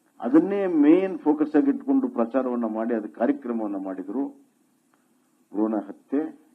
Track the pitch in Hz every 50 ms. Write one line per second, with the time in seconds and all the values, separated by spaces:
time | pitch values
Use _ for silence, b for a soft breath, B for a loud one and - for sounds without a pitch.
0 | _ _ _ - - 120 131 160 175 190 196 202 196 190 175 156 143 147 165 180
1 | 190 190 185 147 - 151 151 151 156 147 - 151 139 135 139 - - 131 139 135
2 | 131 123 117 - 117 117 - 135 127 127 123 120 117 113 107 110 113 113 120 110
3 | 104 104 - - 113 127 143 - - 120 120 113 110 104 101 95 95 95 95 92
4 | 90 92 101 127 139 139 139 - _ _ _ _ _ _ _ _ _ _ _ _
5 | _ _ _ _ _ _ _ _ _ _ - 98 107 110 110 104 95 101 101 -
6 | _ _ - 139 156 156 - - _ _ _